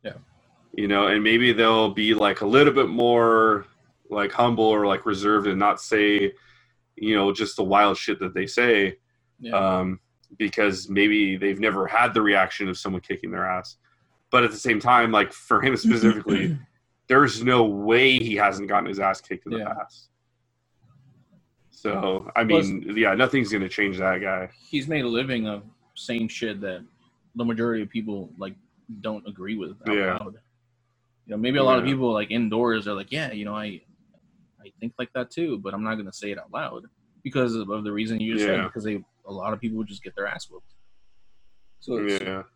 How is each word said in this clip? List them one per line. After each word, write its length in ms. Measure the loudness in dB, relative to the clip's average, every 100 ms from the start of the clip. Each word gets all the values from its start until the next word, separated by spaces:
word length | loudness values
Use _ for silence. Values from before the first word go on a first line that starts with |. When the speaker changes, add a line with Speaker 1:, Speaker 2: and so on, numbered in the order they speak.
Speaker 1:
Yeah. 100 | -14 -16 _ _ _ _ _
Speaker 2:
You 120 | -6 0
know, 220 | 2 4
and 160 | 2
maybe 280 | 4 4 4
they'll 400 | 6 4 6 2
be, 220 | 2 2
like, 260 | 4 2 0
a 40 | 4
little 260 | 6 6
bit 160 | 4 2
more, 760 | 2 4 4 6 6 4 2 -4 _ _ _ _
like, 220 | -4 -2
humble 320 | 2 2 4
or, 220 | 4 4 2
like, 180 | 0
reserved 420 | -2 0 2 2 2
and 100 | 2
not 220 | 2 0
say, 500 | -2 2 4 4 0 -4 _ _ _ _ _ -8
you 180 | -2
know, 160 | 2 2
just 240 | 0 -4 -2
the 80 |
wild 320 | 2 4 4 2
shit 200 | -4 -4
that 120 | -4
they 140 | -4 -4
say, 500 | 0 4 4 2 -4 _ _ _ _
Speaker 1:
Yeah. 140 | -4 0 0 0
Speaker 2:
um, 200 | -2 -6 _ _ _ -6
because 500 | -4 0 0 0 -4
maybe 480 | 2 4 4 2 0
they've 240 | -2 0
never 260 | -2 0 0
had 280 | 2 2
the 80 | 2
reaction 460 | 2 2 2 -2 -6
of 80 | -6
someone 240 | -6 -8
kicking 280 | -6 -8 -8
their 140 | -6 -4
ass. 300 | -6 -8 -20 _ _ _ _ _
But 140 | 2
at 60 | 2
the 60 | -2
same 220 | -2 0
time, 300 | 4 4 6
like, 180 | 2 2
for 280 | -4 -2 0
him 160 | 2 2
specifically, 800 | 2 4 4 2 0 -2 0 -4 -10 _
Speaker 1:
<clears throat> 260 | _ _ _
Speaker 2:
there's 340 | 4 4 2
no 220 | 2 4
way 480 | 4 0 2 4 6 4
he 160 | 0 2
hasn't 320 | 2 0 -2
gotten 200 | -2 -2
his 100 | -2
ass 200 | -2 -2
kicked 240 | _ -12 -8
in 60 |
the 60 | -8
Speaker 1:
Yeah. 160 | -6
Speaker 2:
past. 340 | -8 -12 -16 _ _ _ _ _ _ _ _ _ _ _ _ _ _ _ _ _
So, 600 | -10 -6 -4 -2 -4 -2
I 100 | -2
Speaker 1:
Plus 220 | 4 2 2
Speaker 2:
mean, 280 | -6 -6 0
yeah, 180 | 2
nothing's 380 | 2 2 2 0
gonna 160 | -2 -4
change 300 | -2 -4 0
that 200 | -2 -2
guy. 260 | -2 -6 -8 _ _
Speaker 1:
He's 180 | -8 -4
made 160 | -4
a 40 | -2
living 380 | -2 -2 -4 -4
of 180 | -8 -12 _ _ -20
saying 320 | -8 -4 -4
shit 320 | -4 -8 -6
that 220 | -8 -10 -14 _ _ _ _
the 100 | -6
majority 380 | -4 -2 -2 -2
of 80 | -4
people, 420 | -8 -6 -8 -10 -12
like, 160 | -14 -14 _ _ _ -12
don't 240 | -10 -10 -12
agree 280 | -14 -10 -8
with 160 | -8 -10 -4
out 80 |
Speaker 2:
Yeah. 220 | -2 0 -4
Speaker 1:
loud. 180 | -8 -16 _ _ _ _ _ _ _ _ -12
You 60 |
know, 40 | -6
maybe 220 | -2 2
a 40 |
lot 160 | 2 2
of 60 |
Speaker 2:
Yeah. 80 | 0
Speaker 1:
people, 200 | 0 0
like, 160 | -2 -2
indoors 580 | -2 -2 0 0 0 -4
are 60 |
like, 180 | -8 -8
"Yeah, 200 | -8 -8
you 120 | -10
know, 100 | -8
I, 280 | -8 -10 -12 _ _ _ _ _ _ _ _
I 80 | -20 _
think 140 | -12 -10
like 140 | -10
that 180 | -8 -8
too, 280 | -6 -6 -6
but 140 | -8
I'm 100 | -6
not 100 | -6 -6
gonna 160 | -8
say 180 | -12 -10
it 80 | -10
out 120 | -10
loud," 360 | -10 -10 -12 -18 _ _ _
because 320 | -6 -2 0
of, 140 | -2 -6
of 140 | -6
the 80 | -6
reason 260 | -6 -4 -4
you 140 | -4
just 100 | 0 0
said, 100 | 0
Speaker 2:
Yeah. 40 | -4
Speaker 1:
because 160 | -6
they, 200 | -8 -8 -10 _ -18
a 60 |
lot 200 | -10 -8
of 80 | -6
people 240 | -6 -6
just 180 | -8 -12
get 120 | -16 -8
their 100 | -8
ass 220 | -8 -14
whooped. 240 | -20 -20 -20 -20 -20 -20 -20 -20 -20 -20 -20 -20 -20
So 180 | -8 -4
it's, 260 | -2 -2
Speaker 2:
Yeah. 200 | -4 -8 -10